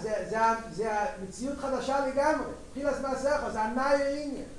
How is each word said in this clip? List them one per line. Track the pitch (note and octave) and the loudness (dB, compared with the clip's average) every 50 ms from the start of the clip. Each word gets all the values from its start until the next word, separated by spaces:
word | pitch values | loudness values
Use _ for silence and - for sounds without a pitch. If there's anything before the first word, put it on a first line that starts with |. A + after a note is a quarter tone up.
זה, | F3+ A3 G#3+ F#3+ F#3 - | -4 -2 -2 -2 -2 -2
זה | A3 A3 | 2 4
ה-, | A3+ A3+ A3+ A3 A3 F3+ | 4 4 4 2 -2 -8
זה | D#3 E3 A3 A3 | -4 -2 0 0
המציאות | G#3+ G#3 G#3 - - F#3 F#3+ F#3 - - A#3+ C#4 C#4 - | 2 2 0 0 -2 -6 -10 -10 -8 -6 -4 -4 -4 -4
חדשה | - C4+ C4 A#3+ - C4 C4+ C#4+ C#4 C4 | -2 -2 -2 -2 0 2 2 2 2 2
לגמרי. | B3+ C#4 C#4 D4+ D#4 C#4 - - - - - - | 2 4 4 4 4 2 0 -4 -8 -10 -12 -10
תחילת | - C4 C#4+ C#4+ C4 A#3 | -8 -2 0 0 0 0
מעשיך, | C4 C#4 C4 - - C#4+ D4 D4 C4 A#3 | -2 -2 -2 0 2 2 2 2 0 -2
זה | A3 A3 | -2 0
הנייר | A3 A3 A#3 B3+ C4+ C#4+ C#4+ C#4 C#4 C#4 | 0 0 0 0 4 4 4 4 4 2
עניין. | C#4+ D4 D4 C#4+ C4 G3+ - - - | 0 -2 -4 -4 -6 -6 -8 -10 -12